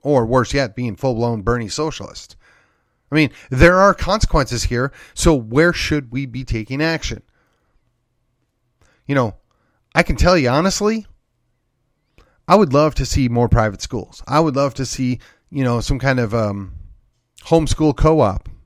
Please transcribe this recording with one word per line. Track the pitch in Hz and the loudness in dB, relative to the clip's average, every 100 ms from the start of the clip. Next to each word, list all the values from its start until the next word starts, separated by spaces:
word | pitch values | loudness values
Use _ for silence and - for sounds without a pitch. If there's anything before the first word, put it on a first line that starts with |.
Or | 147 143 113 | 2 0 2
worse | 127 117 | 0 0
yet, | 139 127 - | -2 -4 -6
being | 123 95 | -8 -4
full-blown | 135 113 120 113 | -4 -2 -2 -2
Bernie | 98 120 107 | -4 -4 -6
socialist. | 113 156 - 65 - - - _ _ _ _ _ _ _ | -6 -8 -8 -14 -18 -20 -20 _ _ _ _ _ _ _
I | |
mean, | 151 147 - - | 0 0 -2 -8
there | 127 170 185 | 4 6 8
are | 196 | 4
consequences | - - 208 - 165 131 117 | 2 -2 -2 0 0 0 -4
here, | - 120 135 - - | -4 -4 -6 -8 -20
so | - 170 | 0 2
where | 147 110 123 170 | 2 0 2 2
should | 170 - 151 127 | 0 -4 -4 -4
we | 127 139 | -8 -8
be | 120 | -10
taking | 131 113 107 135 | -6 -6 -6 -4
action? | 160 165 - 113 _ _ _ _ _ _ _ _ _ _ _ _ _ _ _ _ _ _ - | -2 -4 -8 -12 _ _ _ _ _ _ _ _ _ _ _ _ _ _ _ _ _ _ -2
You | |
know, | 139 117 - _ _ _ _ _ | -2 -2 -6 _ _ _ _ _
I | - | 0
can | 170 139 | 0 2
tell | 180 180 | 4 4
you | 123 | 2
honestly, | 135 185 - 208 226 208 _ _ _ _ _ _ _ _ _ _ _ _ _ - | 2 0 0 -2 -2 -8 _ _ _ _ _ _ _ _ _ _ _ _ _ 2
I | 190 | 4
would | 180 | 4
love | 135 151 - | 4 2 0
to | 131 | -2
see | - 123 | 0 0
more | 120 120 | 0 2
private | 120 110 95 | 2 0 -4
schools. | - 117 92 - - | -10 -10 -12 -18 -2
I | 143 | 0
would | 165 135 | 2 0
love | 143 | -4
to | 120 | -4
see, | 131 - 127 123 - _ _ | -10 -4 -4 -4 -10 _ _
you | 147 | -4
know, | 127 120 | -2 -2
some | - 135 | 0 0
kind | 135 127 | 2 0
of, | 113 | 0
um, | 113 104 101 95 - - - _ _ _ _ | 0 -2 -4 -10 -16 -20 -20 _ _ _ _
homeschool | - 165 156 - 156 139 | 0 2 2 2 0 4
co-op. | 156 160 110 92 - - | 4 4 2 0 -10 -20